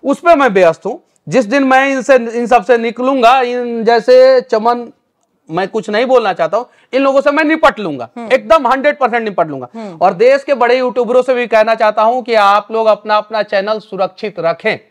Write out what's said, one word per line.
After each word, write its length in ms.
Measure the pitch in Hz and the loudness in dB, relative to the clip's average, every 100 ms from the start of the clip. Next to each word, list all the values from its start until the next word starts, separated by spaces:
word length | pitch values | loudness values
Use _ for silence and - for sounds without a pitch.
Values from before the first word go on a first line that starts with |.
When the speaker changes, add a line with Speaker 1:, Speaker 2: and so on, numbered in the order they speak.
Speaker 1:
उस 160 | 320 277 | -4 -2
पे 160 | 349 330 | 2 4
मैं 140 | 269 | 4
व्यस्त 360 | 196 175 160 190 | 4 2 2 -8
हूँ। 180 | 294 _ _ - | -10 _ _ -4
जिस 160 | 190 208 | -2 0
दिन 180 | 277 | 0
मैं 260 | 269 262 269 | 2 2 2
इनसे, 260 | 269 240 262 | -2 2 0
इन 320 | 226 226 240 | 2 -6 0
सब 180 | 240 196 | 0 2
से 120 | 233 | 0
निकलूंगा, 640 | 233 233 254 277 233 262 | 0 -4 -2 2 2 2
इन 420 | 247 247 240 233 | 0 -4 -6 -2
जैसे 580 | 220 233 226 254 262 262 | 0 0 4 6 6 4
चमन, 500 | 247 220 226 240 233 _ _ _ _ _ _ | 0 -2 0 -2 -6 _ _ _ _ _ _
मैं 160 | 165 190 | -6 -4
कुछ 220 | 220 208 | -6 -4
नहीं 160 | 214 247 | -2 2
बोलना 280 | 254 214 | 2 0
चाहता 240 | 180 160 196 | -2 -2 -4
हूँ, 80 | 247 _ _ | -6 _ _
इन 80 | 254 | -2
लोगों 200 | 277 269 | 0 2
से 100 | 294 | 0
मैं 120 | 285 | 0
निपट 360 | 311 320 311 220 | 0 2 0 0
लूंगा, 300 | 190 143 117 - | -8 -8 -10 -14
Speaker 2:
हम्म। 140 | 233 | -2
Speaker 1:
एकदम 360 | 254 214 320 247 | -2 2 0 2
हंड्रेड 320 | 262 277 294 | 0 -2 -2
परसेंट 240 | 254 233 | -2 -2
निपट 240 | 220 185 160 | -4 -4 -4
लूंगा। 200 | 139 123 226 | -6 -12 -14
Speaker 2:
हम्म। 220 | 214 165 | -16 -2
Speaker 1:
और 120 | 175 | -2
देश 300 | 180 233 277 | 2 2 2
के 100 | 277 | 0
बड़े 260 | 277 240 254 | -2 0 0
यूट्यूबरों 420 | 254 240 226 254 | -2 -4 0 0
से 120 | 254 | 0
भी 140 | 247 240 | -2 0
कहना 280 | 220 220 220 | 2 2 2
चाहता 260 | 220 214 | 0 2
हूँ 220 | 220 254 | 0 0
कि 120 | 247 226 | -2 0
आप 320 | 202 202 208 | 2 2 0
लोग 160 | 226 220 | -2 0
अपना, 300 | 208 214 214 | 0 0 -2
अपना 260 | 214 220 | -2 -6
चैनल 360 | 208 202 196 220 | -4 -4 -4 -6
सुरक्षित 560 | 208 190 185 _ 214 185 | -8 -6 -6 _ -12 -6
रखें 340 | 165 165 220 175 _ | -4 -2 -4 -6 _